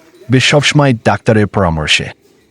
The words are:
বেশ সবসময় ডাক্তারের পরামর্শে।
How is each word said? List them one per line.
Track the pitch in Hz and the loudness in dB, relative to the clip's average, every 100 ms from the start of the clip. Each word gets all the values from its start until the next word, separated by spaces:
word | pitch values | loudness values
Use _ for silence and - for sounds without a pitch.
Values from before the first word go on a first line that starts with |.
| - - - | -6 -14 -2
বেশ | 127 - | 0 2
সবসময় | 147 - 147 139 113 113 | 0 2 0 0 0 -2
ডাক্তারের | 104 - 107 101 | -2 0 0 0
পরামর্শে। | 104 90 80 76 - 67 - _ _ _ | 0 -2 -2 -4 -4 -6 -14 _ _ _